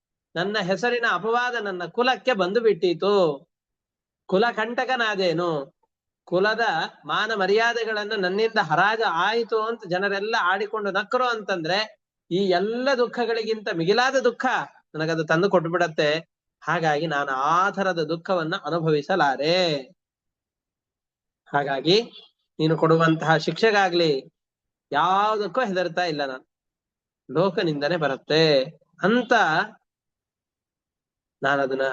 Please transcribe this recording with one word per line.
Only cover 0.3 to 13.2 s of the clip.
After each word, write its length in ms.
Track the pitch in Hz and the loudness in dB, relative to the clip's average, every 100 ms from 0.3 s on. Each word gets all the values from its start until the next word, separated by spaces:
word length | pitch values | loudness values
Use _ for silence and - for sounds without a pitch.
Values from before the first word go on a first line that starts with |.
| 165 | -6
ನನ್ನ 220 | 190 214 | -4 -2
ಹೆಸರಿನ 480 | 180 190 240 240 226 | -2 -2 0 0 0
ಅಪವಾದ 460 | 180 214 240 247 240 | 0 0 0 -2 -4
ನನ್ನ 220 | 202 185 170 | -6 -6 -6
ಕುಲಕ್ಕೆ 480 | 220 247 254 - | -2 0 0 0
ಬಂದು 280 | 226 180 214 | 0 0 2
ಬಿಟ್ಟಿತು. 840 | 226 196 185 165 190 202 170 139 _ _ _ _ _ _ _ _ - | 2 2 0 0 2 2 2 -2 _ _ _ _ _ _ _ _ -2
ಕುಲ 200 | 190 240 | 0 2
ಕಂಟಕನಾದೇನು, 1300 | 220 226 240 247 254 226 202 185 160 175 156 139 _ _ _ _ _ | 0 -4 -4 -2 -2 -2 0 -2 0 -2 -4 -6 _ _ _ _ _
ಕುಲದ 380 | - 175 208 214 226 160 190 - 147 | -4 0 0 0 0 0 -4 -8 -6
ಮಾನ 260 | 170 214 | -4 -2
ಮರ್ಯಾದೆಗಳನ್ನ 800 | 220 185 208 233 240 220 214 208 220 | -2 2 2 2 0 -4 -4 -4 -2
ನನ್ನಿಂದ 420 | 180 196 226 220 | -2 0 0 0
ಹರಾಜು 440 | 165 156 196 220 | 0 2 2 2
ಆಯಿತು 580 | 214 165 190 233 220 220 | 0 0 0 0 0 -2
ಅಂತ 200 | 214 226 190 | -2 -6 -4
ಜನರೆಲ್ಲ 480 | 180 196 196 208 226 | -2 0 -2 -2 0
ಆಡಿಕೊಂಡು 520 | 180 196 208 214 202 | 0 0 -2 -4 -4
ನಕ್ಕರು 360 | 190 202 247 247 | -4 -2 0 0
ಅಂತಂದ್ರೆ, 720 | 226 202 190 156 190 214 - _ _ - | -2 -4 -4 -2 -2 -4 -10 _ _ -4
ಈ 60 | 170 | 0
ಎಲ್ಲ 520 | 196 175 202 233 254 254 | 2 2 0 -2 0 0
ದುಃಖಗಳಿಗಿಂತ 680 | 240 - | 0 -2